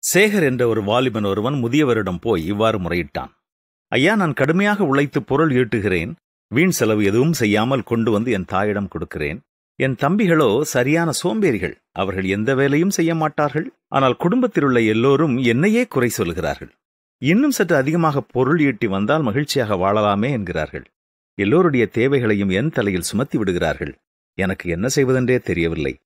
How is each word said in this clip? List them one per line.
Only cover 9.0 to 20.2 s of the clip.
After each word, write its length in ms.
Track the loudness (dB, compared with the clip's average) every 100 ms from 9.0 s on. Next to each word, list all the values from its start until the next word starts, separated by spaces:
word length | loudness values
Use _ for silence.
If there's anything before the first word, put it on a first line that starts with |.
| -10 -8 -8 -8 _ _ _ _
என் 160 | -4 -2
தம்பிகளோ 680 | 0 2 2 4 4 2
சரியான 500 | 0 -2 0 0 0
சோம்பேறிகள். 640 | -2 -2 0 0 0 -4 -10 _
அவர்கள் 320 | -6 -4 -4
எந்த 320 | -2 -2 0 0
வேலையும் 340 | 2 2 0
செய்ய 260 | 0 -2 0
மாட்டார்கள். 520 | -2 -2 -2 -2 -8 _ _
ஆனால் 300 | 0 0 0
குடும்பத்திலுள்ள 640 | 0 2 0 0 2 2
எல்லோரும் 560 | 2 2 2 2 2 0
என்னையே 460 | 0 2 2 2 0
குறை 220 | 0 -2
சொல்கிறார்கள். 640 | 0 -4 -2 -6 -6 -12 _ _ _ _ _
இன்னும் 300 | 0 2 2
சற்று 240 | 0 2 2
அதிகமாக 460 | 2 2 0 0
பொருள் 380 | -4 0 2 2
ஈட்டி 280 | 2 0 -2
வந்தால் 340 | -2 0 0
மகிழ்ச்சியாக 540 | 0 -2 -2 -2 -2 0
வாழலாமே 540 | 2 2 2 0